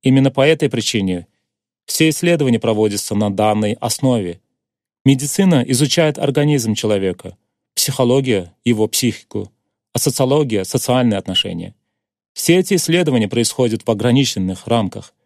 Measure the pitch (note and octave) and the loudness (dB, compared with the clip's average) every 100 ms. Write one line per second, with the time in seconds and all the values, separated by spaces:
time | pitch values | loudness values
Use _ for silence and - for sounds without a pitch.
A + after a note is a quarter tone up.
0 | C3+ C3+ C#3 C#3 C#3 D#3+ D3 A#2 G#2+ A2 | 4 4 4 2 2 2 0 -2 -2 -2
1 | F#2+ F2+ E2+ _ _ _ _ _ - - | -2 -4 -10 _ _ _ _ _ -10 0
2 | D#3+ D3+ E3+ E3+ C3+ A2+ A2+ G#2+ G#2+ G2+ | 0 2 0 2 2 2 0 0 0 -2
3 | - G#2 G#2 G2 G#2+ G#2 G#2 - A2+ - | -4 -2 -2 0 0 2 -2 -4 -6 -2
4 | C3 A#2+ F2+ E2+ _ _ _ _ _ _ | 0 0 -4 -10 _ _ _ _ _ _
5 | C3+ C3+ C#3+ - F#3+ D#3 A#2+ B2+ C#3+ - | 2 2 0 0 4 2 2 0 0 2
6 | D#3 D3 - C3+ D3 D3 A2 G#2 A2 G2+ | 0 0 -2 0 2 0 0 -2 -2 -2
7 | F#2+ F2+ F#2+ F#2 _ _ _ - - C3+ | -2 -6 -14 -20 _ _ _ -6 -4 0
8 | B2 C3 C3 G#2 F2 _ A#2+ A2 A2 - | 2 2 2 -2 -4 _ -2 0 0 0
9 | B2 - _ G#2+ F#2+ _ _ _ _ - | -2 -4 _ -10 -10 _ _ _ _ -4
10 | - - C3 C#3+ C#3 G#2 F#2+ C3+ - B2+ | -2 0 0 2 0 -2 -2 -4 -2 0
11 | A#2+ - - F#2 - F2 - _ _ _ | 2 0 -4 -6 -6 -8 -12 _ _ _
12 | _ _ _ - - F3 F3+ F#3 - E3+ | _ _ _ -6 2 2 2 -2 0 0
13 | D#3 B2+ G#2+ A2+ A2+ - B2 A2+ - G#2+ | 2 0 0 0 -2 0 -2 0 -4 0
14 | A#2+ B2+ C3+ - F#2+ F#2+ - A2+ G2 G2 | 2 2 2 -2 -4 -6 -2 -2 -2 -8
15 | - _ | -18 _